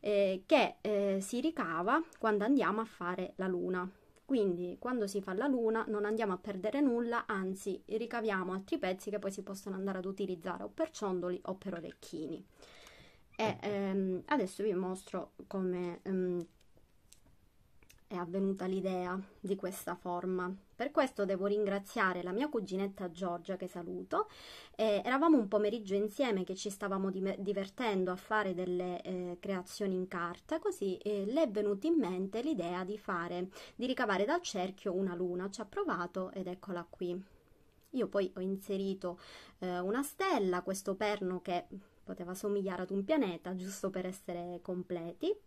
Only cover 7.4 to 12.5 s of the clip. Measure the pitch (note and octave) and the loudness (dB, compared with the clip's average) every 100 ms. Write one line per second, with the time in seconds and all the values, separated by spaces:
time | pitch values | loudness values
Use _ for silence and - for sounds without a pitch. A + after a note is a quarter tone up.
7.4 | F#3+ F#3+ - F#3 - A3 A#3 A#3+ A3 F#3+ | -2 -4 -4 -6 -4 -4 -2 -2 0 0
8.4 | F#3 F#3+ G3 D#4+ F#3 F#3+ - G3+ G3+ G3 | 0 -4 -2 -2 0 -2 -2 -4 -4 -6
9.4 | G3 G3 - F#3+ G3 F#3+ F#3 F#3+ G3 F3 | -8 -8 -6 -4 -2 -2 -4 -4 -4 -4
10.4 | F#3 F3+ G3+ - D#4+ - G#3 F#3 F3+ F3+ | -4 -6 -8 -4 -4 -2 -2 0 -2 -4
11.4 | - F#3+ G3 E3+ D#3+ - - E3 D#3 E3 | -4 -6 -6 -6 -8 -14 -12 -8 -6 -8
12.4 | F#3+ | -12